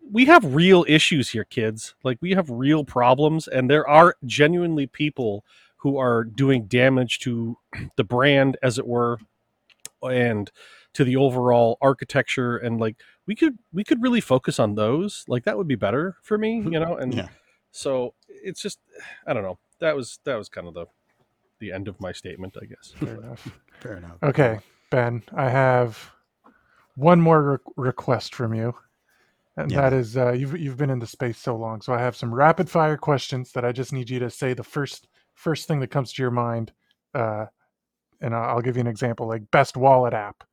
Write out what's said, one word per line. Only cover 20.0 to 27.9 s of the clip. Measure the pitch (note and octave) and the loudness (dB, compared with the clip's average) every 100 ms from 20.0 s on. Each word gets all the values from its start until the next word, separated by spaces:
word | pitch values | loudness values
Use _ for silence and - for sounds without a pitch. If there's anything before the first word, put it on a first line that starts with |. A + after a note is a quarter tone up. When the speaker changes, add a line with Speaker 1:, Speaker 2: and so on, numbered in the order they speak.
| A#2 - | -6 -12
Speaker 1:
that | - A#2+ | -6 -6
was | G2+ | -8
kind | - F2 | -14 -14
of | |
the, | E2 E2+ _ _ _ _ _ _ _ | -14 -16 _ _ _ _ _ _ _
the | G#2 | -12
end | F#2+ G2+ | -10 -10
of | G2 | -10
my | F3+ | -12
statement, | F#3 F#2+ F2 F#2+ - | -12 -14 -14 -14 -16
I | - | -20
guess. | - - - | -20 -20 -12
Speaker 3:
Fair | C#3+ A2 | -10 -10
enough. | A2+ B2+ - - _ _ | -16 -18 -18 -20 _ _
Speaker 2:
Fair | B2+ G2 | -18 -16
enough. | F2 E2+ | -18 -2
Speaker 3:
Okay, | D3+ C3+ C3 A2 _ _ _ | -2 2 2 0 _ _ _
Ben, | C#3 A#2+ A#2+ - G3 | -2 -2 -4 -10 -4
I | C3 | 0
have | B2+ C3 B2+ B2 A2 - _ _ _ _ _ _ _ _ - | 2 2 2 0 -4 -20 _ _ _ _ _ _ _ _ 0
one | D3 F3 | 6 6
more | E3 D#3+ | 8 6
re-, | C#3+ C#3 - - | 4 0 -4 -4
request | B2+ | -4